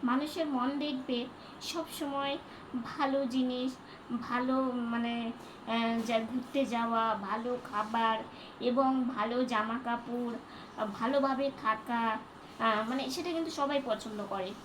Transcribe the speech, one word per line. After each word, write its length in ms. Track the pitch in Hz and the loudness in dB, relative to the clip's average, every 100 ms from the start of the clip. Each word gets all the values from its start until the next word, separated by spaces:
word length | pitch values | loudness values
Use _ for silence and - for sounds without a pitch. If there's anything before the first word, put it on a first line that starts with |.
| 247 | 2
মানুষের 360 | 262 302 359 311 262 | 2 0 -2 0 2
মন 120 | 254 285 | 2 0
দেখবে 400 | 302 262 - 247 240 - - - - | -2 -2 -2 -2 -2 -10 -16 -12 -6
সব 160 | 339 311 - | -6 -6 -4
সময় 340 | 285 277 277 285 - - - 254 233 | -4 0 0 -2 -6 -16 -8 -6 -6
ভালো 280 | - 269 269 269 | 0 2 4 2
জিনিস, 360 | 254 254 247 254 254 - - - 240 - | 2 2 0 -2 -4 -14 -16 -8 -6 -2
ভালো 280 | 240 254 262 262 247 233 | 0 2 2 2 0 0
মানে, 220 | 233 233 233 233 - - - - | 0 0 0 -2 -6 -12 -12 -2
আহ, 240 | 226 226 233 226 | 2 4 2 2
যা 80 | 226 226 | 2 2
ঘুরতে 320 | 247 - 277 262 | -2 0 0 2
যাওয়া, 300 | 233 233 226 226 208 196 | 2 2 4 4 2 0
ভালো 240 | 220 233 247 - | -2 -2 -4 -2
খাবার 460 | 208 214 233 226 220 - - - - 240 | -2 0 4 4 2 -2 -12 -16 -2 2
এবং 200 | 247 269 262 240 | 6 6 4 2
ভালো 220 | - 220 240 247 | 0 0 2 2
জামা 260 | 226 220 233 240 | 2 2 0 -2
কাপড়, 480 | 233 - 240 240 233 | -2 -2 -4 -2 -4
আহ, 500 | - - - - 214 208 | -10 -14 -12 -4 -4 0
ভালোভাবে 480 | 233 277 269 262 277 269 | 2 4 4 2 0 0
থাকা, 380 | - 220 - 233 226 220 - - - - | 0 0 0 2 2 0 -6 -16 -16 0
আহ, 160 | 226 214 220 | 2 4 2
মানে 140 | 262 262 | 0 -2
সেটা 160 | 302 339 330 | -2 -2 0
কিন্তু 140 | 320 - | -2 0
সবাই 180 | 285 285 247 | 2 2 2
পছন্দ 280 | 208 233 214 202 | -2 -2 -6 -4
করে 180 | 196 185 208 | -4 -4 -6